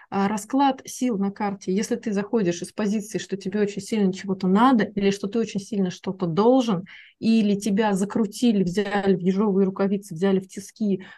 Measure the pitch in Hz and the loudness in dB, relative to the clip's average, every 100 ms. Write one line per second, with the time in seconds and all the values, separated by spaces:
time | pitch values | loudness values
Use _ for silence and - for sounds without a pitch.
0 | - 190 196 214 202 269 277 262 - - | -8 -2 0 -2 -2 2 2 0 -8 -4
1 | 254 202 196 196 208 196 - 185 220 233 | -2 0 -2 -2 -6 -6 -2 -2 -2 -4
2 | 233 202 202 240 180 170 180 - 214 214 | -2 -4 -2 0 0 -2 -8 -6 -2 -2
3 | 202 180 - 190 190 202 202 202 190 226 | -4 -8 -8 -8 -6 -2 -2 -4 -6 0
4 | 196 185 196 190 185 196 247 254 196 - | 0 0 -6 -2 2 4 6 4 2 0
5 | 196 196 196 233 226 196 - 202 185 180 | 0 0 -4 -4 -4 -6 -6 -2 -2 -4
6 | - 185 175 160 220 262 233 175 185 - | -8 -6 -2 2 4 4 4 -2 -4 -18
7 | - _ 226 226 208 202 220 196 214 190 | -20 _ 2 2 4 0 0 0 2 0
8 | 196 - 214 - 240 208 180 180 202 202 | 0 0 -2 2 2 4 2 0 -2 0
9 | 196 185 175 190 214 190 190 190 196 202 | 2 2 2 2 2 2 2 2 -2 -2
10 | 202 160 196 190 190 - 196 - 214 185 | -6 -2 0 0 -2 -14 -16 -6 -2 -2
11 | 185 | -4